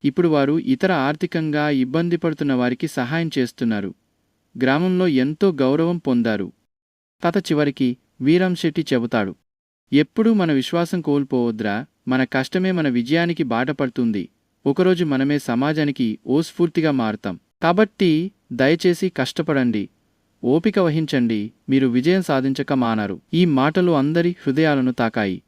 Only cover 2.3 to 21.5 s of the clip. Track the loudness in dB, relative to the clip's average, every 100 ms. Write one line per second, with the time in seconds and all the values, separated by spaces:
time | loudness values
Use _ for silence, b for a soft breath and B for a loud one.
2.3 | -2 -2 0 0 -2 -6 -4 -4 -2 -2
3.3 | -2 -4 -2 -2 -2 -6 -12 _ _ _
4.3 | _ _ -4 0 2 0 0 2 2 0
5.3 | 0 0 2 0 2 0 -2 -2 0 0
6.3 | -2 -4 -10 _ _ _ _ _ _ -2
7.3 | -2 0 0 0 0 -2 -2 _ _ 2
8.3 | 2 2 0 -2 -2 -2 -2 0 -2 -2
9.3 | -6 _ _ _ _ _ 0 2 2 2
10.3 | 4 2 0 0 -2 0 -2 0 0 0
11.3 | 0 0 -2 -4 -4 -8 _ -2 0 0
12.3 | -2 -2 -2 0 0 0 0 0 0 0
13.3 | -2 -2 0 -2 -2 -4 -2 -2 -2 -6
14.3 | _ _ _ -4 2 2 2 0 0 0
15.3 | -2 -2 -2 0 0 -2 0 -2 -2 -2
16.3 | -2 -2 -2 -2 0 0 0 -2 -4 -8
17.3 | -10 _ _ 0 2 0 _ 2 2 -2
18.3 | _ _ 0 2 4 2 2 -2 -2 -4
19.3 | -4 -2 0 0 0 -4 _ _ _ _
20.3 | _ 0 2 2 2 0 0 -2 0 0
21.3 | 0 -4